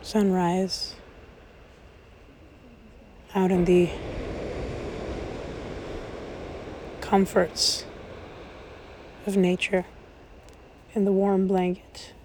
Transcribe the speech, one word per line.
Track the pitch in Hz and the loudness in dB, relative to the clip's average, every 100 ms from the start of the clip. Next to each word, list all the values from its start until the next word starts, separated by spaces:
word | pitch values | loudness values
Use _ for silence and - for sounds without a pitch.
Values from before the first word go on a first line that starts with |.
sunrise, | - 220 196 185 175 180 190 - - - - - - - - - - - - - - - - - - - - - - - - - - | 2 2 4 4 2 2 0 -2 -8 -12 -20 -20 -20 -20 -20 -20 -20 -20 -20 -20 -20 -20 -20 -20 -20 -20 -20 -20 -20 -20 -20 -20 -4
out | 190 185 | 2 4
in | 185 175 | 4 6
the | 180 175 - - - - - - - - - - - - - 156 - - - - - - - - - - - - - - - - - | 6 6 0 -8 -6 -6 -6 -6 -6 -6 -6 -8 -8 -8 -8 -8 -8 -10 -10 -10 -10 -10 -10 -10 -12 -12 -12 -10 -10 -12 -12 -12 -12
comforts | - 196 190 - 175 - - - - - - - - - - - - - - - - - - | 2 4 4 4 2 2 0 0 -6 -16 -16 -16 -16 -16 -16 -18 -18 -18 -18 -18 -20 -10 0
of | 196 | 4
nature, | 185 180 - 190 175 - - - - - - - - - - | 4 4 2 0 0 -12 -20 -20 -20 -20 -20 -20 -20 -20 -6
in | 226 202 | 2 4
the | |
warm | 190 196 190 190 | 4 4 4 4
blanket | 190 180 180 - - - - | 4 2 -2 -8 -18 -18 -20